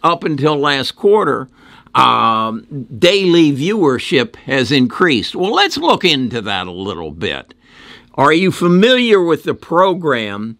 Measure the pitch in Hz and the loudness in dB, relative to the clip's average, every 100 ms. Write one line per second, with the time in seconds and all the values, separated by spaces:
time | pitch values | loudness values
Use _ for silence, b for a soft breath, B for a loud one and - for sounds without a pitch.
0 | 165 170 175 143 151 147 147 139 127 - | -2 -2 -4 -2 0 0 0 -2 -4 -2
1 | 202 214 160 120 131 b b b b 131 | 2 2 2 -2 -6 b b b b 0
2 | 127 117 113 110 113 110 - 143 113 107 | 2 2 0 0 -2 -6 -12 -14 -12 2
3 | 175 196 185 170 156 131 165 220 147 123 | 2 4 4 4 4 2 -2 0 0 0
4 | - 147 120 - - 135 127 143 123 - | 0 0 0 -6 -4 -2 0 2 0 0
5 | 180 120 - 180 190 240 392 285 330 - | 0 0 -2 -4 -2 0 -2 -2 -2 0
6 | 180 143 120 120 104 98 90 87 98 85 | 0 0 -2 -6 -6 -6 -6 -8 -8 -8
7 | 80 78 92 69 - _ B B B B | -10 -8 -6 -6 -12 _ B B B B
8 | B - 139 160 185 - 175 180 233 254 | B 0 2 4 2 0 2 4 4 4
9 | 240 196 170 151 170 - - 170 190 185 | 4 2 2 -2 -4 -8 -6 -2 -2 -2
10 | 160 120 107 101 110 113 | -2 -4 -4 -8 -12 -16